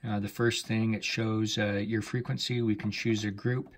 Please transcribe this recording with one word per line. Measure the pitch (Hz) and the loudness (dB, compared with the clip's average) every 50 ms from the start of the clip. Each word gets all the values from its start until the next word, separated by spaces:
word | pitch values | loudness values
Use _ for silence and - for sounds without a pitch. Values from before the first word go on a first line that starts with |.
Uh, | - 117 104 104 | -4 -2 -2 -2
the | 101 104 | -2 -4
first | - - 120 117 117 - - | -2 2 2 2 2 2 -2
thing, | - 113 110 110 113 110 | 0 0 2 2 2 0
it | 107 - | 0 -2
shows, | - - - 113 110 110 110 110 107 104 110 | -4 -2 0 0 0 2 2 0 0 2 0
uh, | 107 104 101 101 104 | 0 2 2 0 0
your | 104 113 110 | 0 0 -2
frequency. | 107 - - 131 120 - 135 127 - - 127 120 | -2 0 -2 -4 -2 -2 -2 -2 -2 -2 0 2
We | 117 113 107 | 2 2 2
can | 104 - 107 | 2 0 -4
choose | 101 - - 117 113 107 107 | -4 -2 2 2 2 2 2
a | 104 | -2
group | 98 101 - 123 123 127 - - - | -4 -2 0 0 0 0 -2 -6 -12